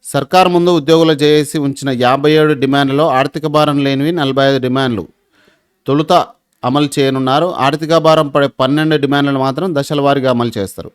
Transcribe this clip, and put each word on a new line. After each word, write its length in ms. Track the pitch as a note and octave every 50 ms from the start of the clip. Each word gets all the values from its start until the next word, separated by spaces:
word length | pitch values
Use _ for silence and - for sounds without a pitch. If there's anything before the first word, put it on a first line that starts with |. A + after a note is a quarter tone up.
| _
సర్కార్ 440 | - - C#3+ C#3+ - - F#3 F#3 F3+
ముందు 280 | F3 F3 F3 F3 F3
ఉద్యోగుల 360 | E3 C3+ D3+ D#3+ E3 E3 D#3+
జేఏసీ 460 | D#3 C3+ D3 D3 D3+ D3+ D3 C3+ - D#3+
ఉంచిన 320 | C#3+ C#3 C3+ - C#3 C#3
యాభై 420 | C3 A#2+ B2 B2 C3 C#3 C#3+ D3+
ఏడు 200 | D#3 D#3 D3+ D3+ D3+
డిమాండ్లలో 540 | C3 C3+ C3 C#3 C#3+ C#3+ C3+ C3+ C#3+ D#3 E3
ఆర్థిక 380 | C3 C3 C#3 C#3+ - D#3 D3
భారం 380 | D#3 D3 D3+ D3+ D3 C#3+ C#3+ C#3
లేనివి 280 | C#3 C3+ C3+ C#3+ D#3
నలభై 320 | F3+ E3+ C#3+ C3+ C3 C#3 C3+
ఐదు 140 | C#3 C#3 C3+
డిమాండ్లు. 480 | B2 B2+ B2+ C3+ C3+ B2+ A#2 G2 D#2+ - _ _ _ _ _ _ _ _ _ _ _ _ _ _ _
తొలుత 260 | - C3+ D3 D#3+ D#3 F#3 E3 - - - _ _ _ _ _ -
అమలు 240 | B2 C3 C#3+ D3 C#3 - D3
చేయనున్నారు. 560 | C3+ C3+ C3 C3+ C3 C3 C3 D3+ E3 F3+ -
ఆర్థిక 420 | - B2+ C#3 D3 D3 D#3+ D3+ E3
భారం 320 | D#3+ D#3 D#3+ D#3+ D#3 D#3 C#3+
పడే 180 | C3+ D3 C#3 C3+ _ -
పన్నెండు 360 | C3 C3 C#3+ D#3 D#3 D#3+ D#3
డిమాండ్లను 440 | D3 C#3 C3 C#3 C#3+ C#3+ C#3+ C#3 C3+
మాత్రం 340 | C3 C3+ C3 D3+ F3 F#3+ D#3+
దశల 260 | C#3 C#3 - D3+ D3
వారీగా 300 | C#3 C#3+ C#3 C#3 C3 C3
అమలు 220 | B2 A#2+ A#2+ A#2 A2+ A2
చేస్తారు. 340 | G2 F#2 - - E2+ -